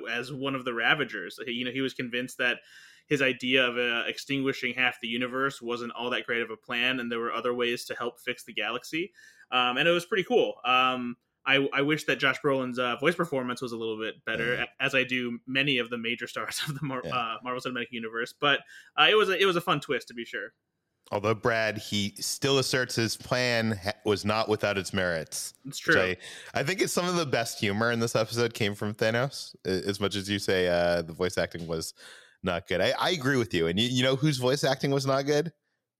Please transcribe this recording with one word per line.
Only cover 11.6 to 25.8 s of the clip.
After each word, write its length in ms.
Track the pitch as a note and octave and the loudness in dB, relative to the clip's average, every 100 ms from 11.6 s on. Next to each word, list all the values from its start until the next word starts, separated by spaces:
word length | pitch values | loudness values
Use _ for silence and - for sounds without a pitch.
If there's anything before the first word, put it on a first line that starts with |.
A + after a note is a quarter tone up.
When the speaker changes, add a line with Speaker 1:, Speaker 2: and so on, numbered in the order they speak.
| C#3 | 4
Speaker 1:
I 100 | C#3 | 2
wish 200 | C#3+ D3+ - | 2 2 0
that 120 | B2+ | 2
Josh 200 | C#3 B2+ | 2 2
Brolin's, 360 | D3 C3+ B2+ B2 | 0 0 0 -2
uh, 160 | B2 A#2+ | -2 0
voice 180 | D3+ | 0
performance 480 | F3 E3+ C3+ B2 A#2 | 0 -2 -2 -2 -4
was 80 | B2 | -6
a 60 | A2+ | -6
little 200 | A2+ A2 | -4 -4
bit 280 | A2 - | -6 -6
better, 300 | - A2 A#2 A#2 | -6 -2 0 0
Speaker 2:
Yeah. 80 | |
Speaker 1:
a-, 180 | A#2+ - | -4 -2
as 140 | C3 C3+ | 0 2
I 80 | |
do 340 | B2 B2+ A#2+ A#2 - | 2 0 -2 -6 -4
many 320 | C3+ C#3+ B2+ | 0 2 2
of 100 | A2+ | 0
the 80 | A#2+ | -2
major 280 | A2+ A#2+ A#2+ | -2 -4 -6
stars 340 | B2 G#2 - | -6 -6 -4
<laughs> 40 | - | -6
of 60 | |
the 100 | C#3 | -4
Mar-, 180 | D3 C3 | -4 -4
Speaker 2:
Yeah. 100 | B2 B2+ | -4 -2
Speaker 1:
uh, 200 | A2+ A2 | -2 -4
Marvel 160 | B2+ B2 | -6 -4
Cinematic 300 | C3 B2 A#2 | -4 -6 -6
Universe. 420 | A#2+ A2+ A2+ B2 - | -6 -6 -4 -6 0
But, 180 | C#3+ C3+ - - - - | 2 2 -2 -20 -8 4
uh, 80 | D#3 | 6
it 60 | |
was 140 | G#3+ F#3+ | 6 4
a, 120 | F#3 | 4
it 40 | |
was 100 | G3 | 4
a 60 | E3+ | 2
fun 180 | F#3 D3+ | 2 0
twist, 300 | - B2 - | 0 -4 -4
to 60 | |
be 100 | A#2+ | -12
sure. 280 | A2+ A2+ G#2+ _ _ _ _ _ - | -8 -8 -10 _ _ _ _ _ -6
Speaker 2:
Although 220 | G#2 G#2 | -2 0
Brad, 440 | G#2+ A#2+ A2+ A2 G#2 | 2 2 2 0 -2
he 380 | - G#2 G2+ - | -4 -2 -2 -4
still 400 | - - C3+ C#3 | -6 -2 2 2
asserts 380 | B2+ C3+ B2 - | 2 0 0 0
his 200 | A2 - | 0 -2
plan 640 | - B2 B2+ A#2 A2+ G#2 | -2 0 2 2 2 0
ha-, 120 | F#2 - | -4 -2
was 200 | A2 G2 | 0 2
not 240 | G2 G#2+ A2 | 2 0 2
without 280 | G#2+ G#2 G2 | 2 2 0
its 160 | F2+ | -2
merits. 600 | G2 F2+ E2 D#2 - - - | 0 0 -2 -4 -8 -8 -12
Speaker 1:
It's 220 | - - | -14 -12